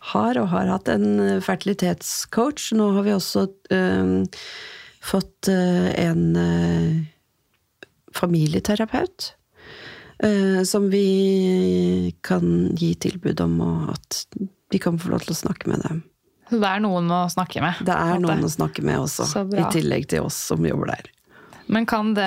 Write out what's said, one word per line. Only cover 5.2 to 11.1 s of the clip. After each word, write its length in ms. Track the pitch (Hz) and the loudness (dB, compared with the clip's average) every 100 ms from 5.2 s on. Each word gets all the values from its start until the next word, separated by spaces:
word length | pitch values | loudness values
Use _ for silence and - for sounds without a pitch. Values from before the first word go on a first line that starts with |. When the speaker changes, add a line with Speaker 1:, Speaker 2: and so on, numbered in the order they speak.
| 190 _ - | -2 _ 0
Speaker 1:
eh, 440 | 185 180 180 180 - 165 | 2 2 2 2 0 0
en, 280 | 165 165 170 | 2 2 2
eh, 680 | 170 170 170 170 165 160 156 - _ _ _ _ _ _ - _ _ | 2 2 2 2 2 0 -2 -10 _ _ _ _ _ _ -20 _ _
familieterapeut, 1200 | - 180 165 156 185 - 208 220 254 359 - - - _ _ - - - - - - | -4 0 2 2 0 0 -2 0 -2 -4 -6 -14 -14 _ _ -20 -20 -20 -20 -20 -2
eh, 400 | 214 202 190 185 | 2 4 2 2
som 240 | 185 208 202 | 2 0 2
vi 1200 | 202 196 | 2 4